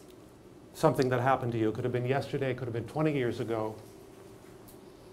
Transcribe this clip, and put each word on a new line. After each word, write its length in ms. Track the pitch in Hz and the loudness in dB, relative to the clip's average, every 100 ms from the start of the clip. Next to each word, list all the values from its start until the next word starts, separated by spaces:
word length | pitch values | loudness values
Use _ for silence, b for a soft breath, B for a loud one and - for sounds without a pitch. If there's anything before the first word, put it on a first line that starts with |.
| - - - - - - - | -18 -20 -20 -20 -20 -20 -18
something 340 | - 156 127 127 | 2 4 6 4
that 140 | 123 | 4
happened 320 | 127 131 120 | 4 4 2
to 40 | 117 | 2
you. 120 | 107 | 2
It 60 | 107 | 2
could 100 | 123 | 0
have 80 | |
been 120 | 123 123 | 0 2
yesterday, 460 | 135 127 143 131 | 2 0 -2 -2
it 60 | 127 | -2
could 100 | 117 | -4
have 60 | |
been 180 | 117 120 147 | -4 -4 0
twenty 180 | 156 | 2
years 260 | 143 120 113 | 2 0 -2
ago, 360 | 110 113 107 107 - - - - - - - - - - - - - | -2 -2 -2 -6 -16 -20 -20 -20 -20 -20 -20 -20 -20 -20 -20 -20 -20